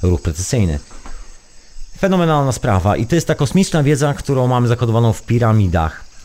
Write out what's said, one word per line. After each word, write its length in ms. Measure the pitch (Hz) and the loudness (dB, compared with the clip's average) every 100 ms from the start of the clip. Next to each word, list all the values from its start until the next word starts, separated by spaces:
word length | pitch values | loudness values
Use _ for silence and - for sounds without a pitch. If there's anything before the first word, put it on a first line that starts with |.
ruch 180 | 90 87 | 0 0
precesyjny. 580 | - 80 92 127 92 73 - - - - - - - - - - - - | -2 -6 -4 0 0 -2 -8 -16 -12 -12 -12 -20 -20 -20 -18 -12 -12 -4
Fenomenalna 540 | 196 185 165 147 139 | 0 2 2 2 0
sprawa 440 | 117 131 95 92 98 | -2 0 0 2 0
i 100 | 117 | 0
to 80 | |
jest 120 | 165 - | 0 0
ta 80 | |
kosmiczna 480 | 156 143 185 190 165 | -2 0 0 2 0
wiedza, 320 | 143 139 147 | 2 2 0
którą 320 | 139 - 135 123 | -2 -2 0 2
mamy 220 | 123 120 | 2 2
zakodowaną 440 | 120 120 113 117 | 0 0 2 2
w 100 | 101 | 0
piramidach. 800 | - 117 113 110 95 85 80 - - - | 0 0 4 4 2 2 0 -4 -16 -16